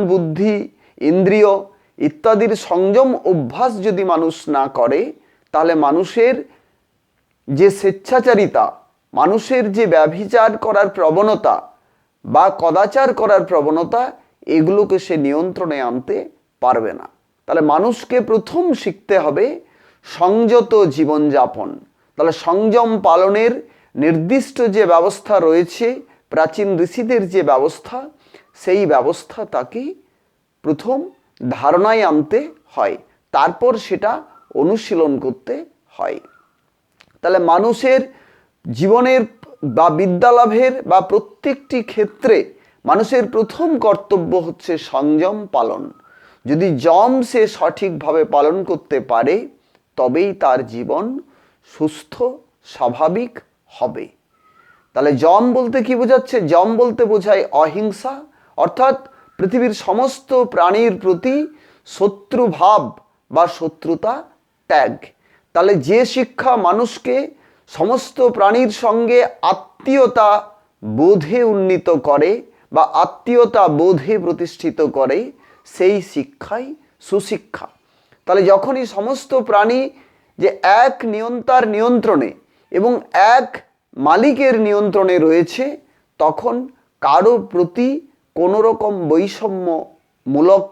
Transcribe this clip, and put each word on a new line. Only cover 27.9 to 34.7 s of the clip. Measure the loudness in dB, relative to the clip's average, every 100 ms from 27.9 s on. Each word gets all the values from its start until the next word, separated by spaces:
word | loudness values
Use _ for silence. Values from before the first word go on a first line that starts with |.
| -14 -14 -20 _ -20 _ _
সেই | -2 0 2
ব্যবস্থা | 2 0 -4 -10 -14 -8
তাকে | -8 -8 -10 -12 -14 _ _ _ _ _ _
প্রথম | -6 -4 -4 -6 -6 -16 _ _ -8
ধারণায় | -2 0 2 2 2 2
আনতে | 0 0 -2 -4 -12 _
হয়, | -4 -4 -4 _ _ _
তারপর | 0 0 0 -2 -2
সেটা | -4 -4 -4 -6 -12 _ _ -2
অনুশীলন | 0